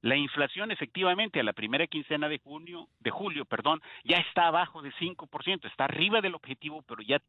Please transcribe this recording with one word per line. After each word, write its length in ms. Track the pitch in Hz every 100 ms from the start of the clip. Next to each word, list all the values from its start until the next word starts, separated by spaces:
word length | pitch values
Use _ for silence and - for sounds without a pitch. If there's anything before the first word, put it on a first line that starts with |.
la 140 | 113 139
inflación 560 | 143 - 139 185 214
efectivamente 680 | 202 143 - 185 180 220 156
a 40 |
la 100 | 110
primera 340 | - 107 135 165
quincena 420 | 156 147 151 151
de 80 | 151
junio, 500 | - 147 170 175 170 _
de 120 | 117
julio, 340 | - 202 147 -
perdón, 360 | - 117 156 - -
ya 140 | - 175
está 300 | - - 170
abajo 340 | 160 175 160
de 100 | 143 -
cinco 260 | 170 180 156
por 160 | 147
ciento, 240 | 139 190 -
está 180 | - 139
arriba 360 | 143 185 220
del 140 | 196 170
objetivo, 480 | - 131 151 156
pero 180 | 139 113
ya 180 | 107 143